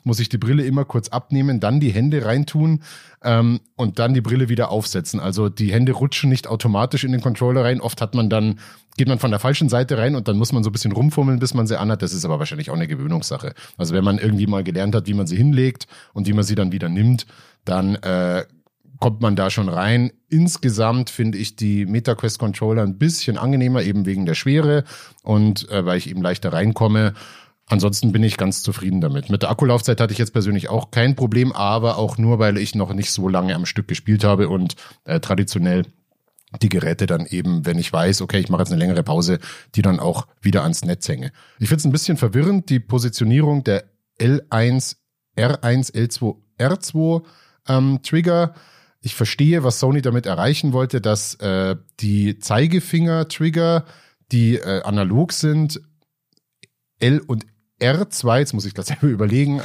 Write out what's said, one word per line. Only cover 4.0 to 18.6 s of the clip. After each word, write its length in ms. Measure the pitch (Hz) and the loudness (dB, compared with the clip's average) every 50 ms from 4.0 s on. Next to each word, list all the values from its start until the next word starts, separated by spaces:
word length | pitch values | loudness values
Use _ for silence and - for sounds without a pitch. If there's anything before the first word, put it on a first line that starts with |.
| 117 120 135 | 0 2 2
die 80 | 127 | 2
Brille 260 | 107 110 120 131 131 | 0 0 0 0 2
wieder 220 | 117 117 107 117 - | 2 0 0 0 0
aufsetzen. 500 | 98 110 104 - - 95 80 - - 98 | -2 -2 -2 -2 -4 -6 -4 -4 -4 -4
Also 300 | 71 95 90 104 107 101 | -4 -2 -2 0 0 0
die 240 | 95 - 107 101 95 | 0 0 0 2 2
Hände 200 | 117 127 127 127 | 2 2 2 2
rutschen 360 | - 131 139 - - - 135 | 0 -2 -2 0 0 0 2
nicht 160 | 131 123 - | 2 0 -2
automatisch 560 | - 113 110 - 117 101 101 117 127 - 123 - | -4 -4 -2 0 0 2 2 0 0 -2 -2 -2
in 80 | 127 | -2
den 100 | 127 120 | -2 -2
Controller 420 | - 131 110 - 123 123 127 135 120 | 0 -2 -2 0 0 0 2 2 2
rein. 180 | 120 127 123 | 0 0 -2
Oft 180 | - 117 - - | -4 -6 -6 -6
hat 140 | 117 107 - | -4 -2 0
man 160 | 123 110 101 | 0 0 2
dann, 300 | 110 110 107 110 104 - - - - - _ _ _ | 2 2 0 0 -2 -4 -8 -20 -20 -20 _ _ _
geht 120 | - 135 | 0 0
man 100 | 135 131 | 0 0
von 140 | 110 - 123 | 0 0 0
der 80 | 104 98 | 0 0
falschen 300 | - 127 147 - 160 123 | 0 0 0 2 2 2
Seite 280 | 123 123 127 123 147 | 2 2 0 0 0
rein 180 | 113 110 135 147 | 0 0 0 -2
und 120 | 131 101 | -2 -2
dann 100 | - 101 | 0 0
muss 140 | 101 117 - | 0 0 0
man 120 | 135 120 104 | 0 0 0
so 60 | 107 | 0
ein 40 | 104 | -2
bisschen 180 | - - 110 | -2 -2 -2
rumfummeln, 480 | 98 113 131 151 147 151 139 135 131 120 | 0 2 2 2 2 2 2 2 2 2
bis 160 | 127 123 - | 0 0 0
man 100 | 123 113 | 0 0
sie 140 | 107 113 76 | 0 0 -2
anhat. 240 | 98 107 110 101 95 | 0 -2 -2 -2 -2
Das 100 | 85 92 | -4 -4
ist 120 | 90 82 | -4 -4
aber 120 | 85 78 | -2 -2
wahrscheinlich 320 | 73 76 73 76 73 76 - | -2 -4 -6 -8 -8 -8 -6
auch 60 | 71 | -4
eine 120 | 82 82 | -4 -4
Gewöhnungssache. 680 | 80 151 131 135 80 82 80 - - - - - 69 - - - - - | -4 -4 -6 -4 -4 -4 -4 -4 -6 -8 -8 -8 -10 -12 -14 -18 -16 -8
Also 200 | - 90 80 85 | -6 -4 -2 0
wenn 80 | 95 95 | 2 2
man 160 | 101 98 - | 2 2 2
irgendwie 260 | - 110 107 98 104 | 2 0 2 2 0
mal 180 | 101 101 95 92 | 0 0 -2 -2
gelernt 300 | 92 85 90 98 107 113 | -4 -4 -2 -2 0 0
hat, 140 | 110 85 | 0 0
wie 80 | 101 104 | -2 -2
man 100 | 101 98 | -2 -2
sie 100 | 80 87 | 0 2
hinlegt 520 | 95 123 147 143 127 131 131 123 - - - - - - _ - | 2 4 4 4 4 2 0 -2 -6 -12 -20 -20 -20 -20 _ -6
und 140 | 104 95 | -4 -2
wie 60 | 98 104 | 0 0
man 100 | 107 98 | 0 0
sie 100 | 92 107 | 0 0
dann 180 | 104 98 92 | 0 0 0
wieder 180 | 90 98 90 85 | -2 -4 -4 -2
nimmt, 360 | 85 98 107 120 127 117 - - - - - - _ _ _ | 0 2 4 4 4 2 0 -6 -18 -20 -20 -20 _ _ _
dann, 300 | - 90 92 95 98 101 | -2 -2 0 0 0 -2
äh, 500 | - - 95 92 90 90 90 90 90 - - _ _ | -2 -2 -2 -2 0 0 0 -2 -2 -4 -8 _ _